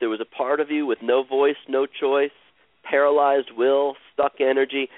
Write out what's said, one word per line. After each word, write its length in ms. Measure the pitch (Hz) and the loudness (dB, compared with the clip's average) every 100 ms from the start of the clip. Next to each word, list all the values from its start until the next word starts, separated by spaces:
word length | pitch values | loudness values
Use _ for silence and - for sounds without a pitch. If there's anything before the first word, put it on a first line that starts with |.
there 80 | 117 | -4
was 120 | 110 | -4
a 160 | 113 - | -6 -6
part 220 | 127 147 | -2 -2
of 120 | 147 | -2
you 140 | 151 139 | -4 -2
with 120 | 110 | -4
no 220 | 117 127 | 0 0
voice, 340 | 131 135 143 143 - | 0 0 0 0 -4
no 180 | 135 139 | -2 -2
choice, 460 | - 139 143 143 - _ _ _ _ - | -2 -2 0 -2 -6 _ _ _ _ -2
paralyzed 600 | 143 143 147 143 139 123 117 | 2 2 4 2 0 -2 -2
will, 380 | 131 139 139 135 - | 2 2 0 -6 -10
stuck 220 | - 143 - | -4 -2 0
energy, 480 | 135 135 135 139 135 | 0 0 0 -4 -8